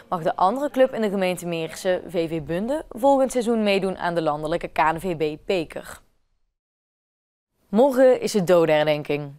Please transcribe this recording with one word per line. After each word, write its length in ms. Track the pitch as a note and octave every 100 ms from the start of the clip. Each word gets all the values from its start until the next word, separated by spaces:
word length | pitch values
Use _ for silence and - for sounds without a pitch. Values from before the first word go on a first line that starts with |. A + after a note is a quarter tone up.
| -
mag 140 | F3+
de 120 | E3+ -
andere 340 | F#3 C4 D4
club 240 | C4 C4
in 80 | A3+
de 80 | G#3+
gemeente 360 | G3 F3+ F3 F3
Meersen, 560 | E3 D#3+ - F#3+ F3+ -
V 220 | F3 E3
V 120 | E3
Bunde, 440 | C#3+ E3+ A3+ D#4 -
volgend 420 | A3 C4+ C4+ C4
seizoen 320 | B3+ A3+ A3+
meedoen 340 | G#3 G3 F#3+ -
aan 180 | F3 E3+
de 60 |
landelijke 460 | D#3 D3 D3+ E3+ F3
K 100 | -
N 220 | D#3+ D#3+
V 160 | F#3 D#3
B-beker. 840 | D3+ D3+ - A#2 D3 - - - _ _ _ _ _ _ _ _ _ _ _ _ _ _ _ _ _
Morgen 520 | G3 C#4 B3+ C4 B3+
is 120 | G3+
het 140 | G#3+ E3+
dodenherdenking. 840 | F3 D#3+ D3+ D3+ D3+ C#3+ D3 C#3+